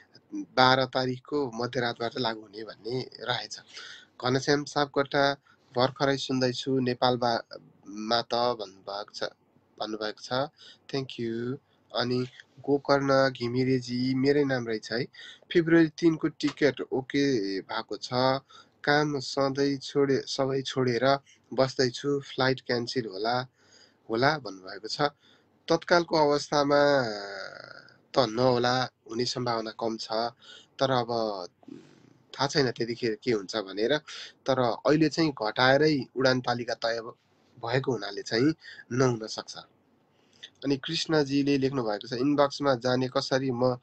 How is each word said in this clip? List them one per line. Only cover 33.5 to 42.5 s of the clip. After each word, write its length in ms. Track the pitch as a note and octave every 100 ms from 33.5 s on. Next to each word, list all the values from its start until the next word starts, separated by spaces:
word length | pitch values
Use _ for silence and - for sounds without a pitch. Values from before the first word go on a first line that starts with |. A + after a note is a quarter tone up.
| A2
भनेर। 400 | F#2+ F#2+ A#2 D3 - - - - -
तर 120 | B2+
अहिले 500 | B2 G2+ - D3+ D#3
चाहिँ 260 | D#3 D#3+ C#3
घटाएरै 640 | G#2+ A#2 B2+ C#3 D#3 D3 A#2 B2
उडान 240 | C3 B2+
तालिका 340 | B2 A#2+ A#2
तय 260 | A#2 A#2 A#2
भ-, 140 | A2+ - _ _ _ - A#2
भएको 260 | B2+ C3+
हुनाले 300 | A2+ G2+ G2+
चाहिँ 320 | - A2+ C#3+ D#3+ - - -
नहुन 340 | A#2+ C3 A2+ A2
सक्छ। 300 | - - F2 E2 _ _ _ _ _ _ _ - _
अनि 120 | C3+ C#3
कृष्णजीले 800 | - E3 - D#3 C#3 C#3+ C#3 C#3+
लेख्नु 240 | C3 C3+
भएको 260 | A2 G#2 A2
छ, 40 |
"इनबक्समा 600 | A#2+ C#3 C#3+ C#3+